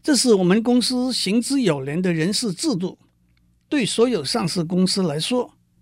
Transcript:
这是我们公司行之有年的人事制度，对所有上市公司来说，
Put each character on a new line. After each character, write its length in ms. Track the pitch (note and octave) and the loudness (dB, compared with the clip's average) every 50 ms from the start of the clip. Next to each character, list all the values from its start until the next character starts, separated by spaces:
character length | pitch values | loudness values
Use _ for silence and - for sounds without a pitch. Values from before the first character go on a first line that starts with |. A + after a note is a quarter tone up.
这 140 | _ - D4 | _ 2 0
是 200 | A3 - B3+ A3 | 2 4 4 4
我 80 | F#3+ F#3 | 4 6
们 200 | F3 F#3 A3+ A3 | 4 4 4 4
公 180 | A#3+ A#3+ B3 | 2 2 2
司 300 | A3+ - B3+ B3 B3 C4 | 2 0 -2 -2 -2 -2
行 300 | A#3+ - - F#3+ G3+ A#3+ | -4 -4 -2 0 0 -2
之 180 | A#3 - C4+ C#4 | 0 0 -2 0
有 240 | B3 F#3 D3+ C#3 C3 | 2 0 0 -2 -4
年 180 | C#3 D3 F3 | -4 -4 -2
的 120 | F#3 F#3 E3+ | 0 0 0
人 180 | D#3+ D#3 F#3+ | 0 -2 -2
事 220 | G#3 - B3 A3 E3 | -2 -2 -4 -4 -6
制 200 | - - E4 A#3 | -4 -2 -2 -2
度， 220 | D#3+ F#3 F3 - _ _ _ _ _ _ _ _ _ _ _ _ _ _ | -2 -4 -8 -10 _ _ _ _ _ _ _ _ _ _ _ _ _ _
对 180 | _ - D4 A3 | _ -2 -2 -2
所 220 | - - - A3+ | -2 2 2 2
有 160 | C4 A#3+ F3 C3+ | 2 2 -2 -2
上 240 | C3 - A#3 G#3 | -4 -4 -2 -2
市 160 | D#3+ - F#3 E3 | -2 -2 -4 -4
公 240 | E3 F#3 F3+ F#3 | 0 0 2 2
司 160 | F#3 - G3 F#3 | 2 2 0 0
来 160 | E3 C#3+ D#3 | -2 -2 -4
说， 340 | D#3+ - B3 B3 - - _ _ _ _ _ _ | -4 -2 -2 -2 -2 -4 _ _ _ _ _ _